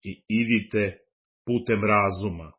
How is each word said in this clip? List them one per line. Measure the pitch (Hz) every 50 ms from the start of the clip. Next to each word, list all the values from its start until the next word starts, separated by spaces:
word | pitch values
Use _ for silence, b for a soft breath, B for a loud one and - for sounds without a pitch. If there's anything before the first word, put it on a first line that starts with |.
| _
I | 98 95 _ _
idite | _ 110 113 117 113 120 110 104 - - 107 104 98 92 - _ _ _ _ _ _ _ _ _
putem | - 120 120 120 - 113 104 104
razuma. | 104 104 104 101 98 92 90 101 104 87 82 80 78 -